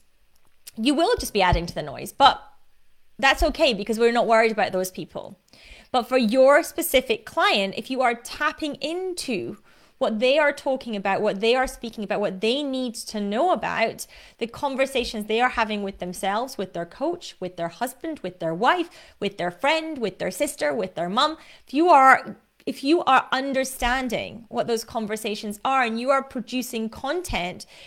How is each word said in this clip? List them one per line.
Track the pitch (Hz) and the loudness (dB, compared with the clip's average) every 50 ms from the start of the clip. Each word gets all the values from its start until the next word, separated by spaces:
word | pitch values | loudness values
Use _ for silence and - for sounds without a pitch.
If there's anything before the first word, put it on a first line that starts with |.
| _ _ _ _ _ _ _ _ - - - - - - - | _ _ _ _ _ _ _ _ -20 -20 -20 -20 -20 -16 -8
you | 226 220 285 285 | -2 0 2 2
will | 277 330 427 494 | 4 4 2 2
just | - - - | 0 -2 -2
be | - 202 180 | 0 2 4
adding | 180 175 175 170 | 4 4 2 0
to | 170 - | -4 -8
the | 165 151 | -8 -8
noise, | 147 127 120 139 196 | -8 -8 -10 -12 -8
but | - - 277 269 - - - - - - - - _ - - - - - - - - - | 2 8 8 8 8 6 -6 -20 -20 -20 -20 -20 _ -20 -20 -20 -20 -20 -20 -20 -8 0
that's | 269 277 294 - 339 | 2 2 4 4 2
okay | 302 - - 320 277 | 0 2 4 4 2
because | 226 185 202 - 220 220 | 2 0 -2 -4 0 2
we're | 233 233 | 4 4
not | 233 240 190 | 4 2 2
worried | 208 233 220 233 226 | 4 4 6 4 4
about | 220 208 190 - | 2 0 -2 0
those | 190 185 185 185 | 0 -2 -4 -4
people. | - - 156 - - - - - 202 _ _ _ _ - - - - - - - | -6 -10 -12 -10 -10 -14 -14 -14 -18 _ _ _ _ -20 -20 -20 -20 -20 -14 -2
But | - 254 226 - | -2 -2 0 2
for | 254 | 2
your | 262 240 208 233 262 262 269 285 320 320 | 2 4 4 6 6 8 8 8 6 6
specific | - - - - - - 262 254 - 220 - - | 2 -4 -4 -4 2 2 2 4 4 -2 -2 -2
client, | - - 330 359 415 349 214 196 190 - | -6 0 2 2 4 4 2 0 -2 -4
if | - 214 - | -8 -8 -6
you | 262 254 | -2 0
are | 254 240 240 | 0 0 0
tapping | 240 - - - - 302 311 302 - 320 294 277 | -2 -8 -14 -8 -4 -2 -2 -2 -2 -6 -6 -6
into | - - 302 330 359 370 370 349 359 - - 233 180 - - 208 - _ _ _ _ _ _ _ - | -6 -6 -6 -6 -4 -6 -6 -8 -8 -6 -4 -4 -4 -4 -6 -10 -14 _ _ _ _ _ _ _ -4
what | 262 226 226 214 | -2 -2 0 0
they | 254 254 277 311 | 2 2 4 4
are | 302 285 | 4 2
talking | 285 - - 285 262 262 - 233 214 | 0 -2 -4 -4 -4 -4 -4 -8 -8
about, | 202 196 196 190 - | -4 -2 0 0 0
what | 208 214 196 190 | 0 0 -2 0
they | 220 226 240 | 2 2 2
are | 262 262 | 2 2
speaking | 262 - - - 226 - 226 208 | -2 -4 -10 -12 -12 -10 -8 -6
about, | 190 208 190 | -4 -2 -2
what | 208 175 190 185 | -2 -2 -4 -2
they | 220 220 247 285 294 | -2 0 0 0 -2
need | 277 262 262 254 247 226 | -4 -4 -4 -4 -6 -8
to | - - - - 214 | -10 -12 -10 -8 -6
know | 208 202 202 233 330 370 | -4 -2 0 0 2 2
about, | 339 214 - 170 170 175 226 214 - - - - - - - - - - | 2 0 -2 -4 -2 0 -2 -2 -2 -6 -14 -18 -18 -20 -20 -20 -10 -8
the | 233 | -8
conversations | 226 - - 294 277 269 254 269 269 269 262 247 - - 214 208 | -8 -8 -6 -4 -4 0 0 -2 0 0 -4 -4 -4 -6 -8 -4
they | 208 214 226 | -2 0 2
are | 247 - | 2 0
having | - 247 226 214 214 208 202 | 2 0 -2 -2 -2 -4 -6
with | 196 196 - | -6 -8 -8
themselves, | 180 180 175 - - 190 202 220 254 262 - | -10 -10 -8 -4 -4 -2 -2 -2 -4 -6 -6
with | - 196 185 - | -8 -8 -8 -6
their | 175 170 | -10 -10
coach, | 170 - - 262 330 349 349 - - - - | -10 -8 -6 -4 -4 -4 -6 -10 -16 -12 -10
with | 185 180 - | -10 -10 -8
their | - 170 | -6 -8
husband, | 170 - - 240 262 - - - 320 311 - - | -8 -6 -6 -8 -8 -8 -8 -10 -10 -10 -8 -10
with | 180 180 - | -12 -10 -6
their | 226 160 165 | -4 -4 -2
wife, | 175 226 269 349 359 330 - - - - - - - | 0 2 2 2 0 -2 -8 -10 -20 -20 -20 -12 -6
with | 202 202 196 | -6 -6 -4
their | - 175 175 | -4 -6 -6
friend, | 175 - - 285 320 320 320 320 311 269 | -4 -2 0 0 0 0 -2 -6 -8 -6
with | 226 190 185 | -6 -6 -6
their | - - 180 | -4 -6 -6
sister, | 180 - 294 302 - - 302 294 285 | -4 -2 -4 -4 -4 -4 -4 -2 -2
with | 240 185 - - | -2 -4 -6 -6
their | - 170 175 | -6 -4 -2
mum, | 196 247 294 302 311 - - - - - _ | 0 2 2 0 0 -4 -16 -20 -20 -20 _
if | - - | -6 0
you | 285 339 359 | 2 4 6
are, | 320 269 262 262 254 - - - - - _ _ _ _ - | 8 8 10 8 8 6 4 -6 -14 -16 _ _ _ _ -8
if | - - - - | -8 -8 -4 0
you | 277 330 349 - | 2 2 2 4
are | 277 262 247 - - | 4 4 4 4 2
understanding | - 262 269 277 269 262 262 262 - - 254 240 247 269 262 247 220 147 98 90 - - - - | -4 -4 -2 -2 -2 -2 -2 -4 -4 -2 -2 0 0 0 -2 -2 -4 -4 -6 -6 -10 -16 -16 -8
what | 240 240 240 | -4 -4 -2
those | 233 233 226 226 | -2 -2 -4 -4
conversations | - - 233 220 202 220 214 - 214 208 208 - 208 208 - - | -6 -6 -6 -6 -4 -6 -6 -6 -6 -6 -6 -8 -10 -10 -6 -2
are | 262 269 269 | 0 2 2
and | 247 226 220 233 | 2 0 0 -4
you | 247 262 | 0 2
are | 277 269 | 0 0
producing | 262 269 - 254 - - 247 254 240 - - 220 220 220 | 0 -4 -8 -10 -8 -6 -6 -6 -6 -4 -6 -6 -6 -6
content | - - - 269 311 359 359 - - 185 175 180 - 208 - _ - - - | -8 -8 -6 -4 -4 -4 -4 -4 -4 -4 -4 -6 -8 -10 -16 _ -20 -20 -20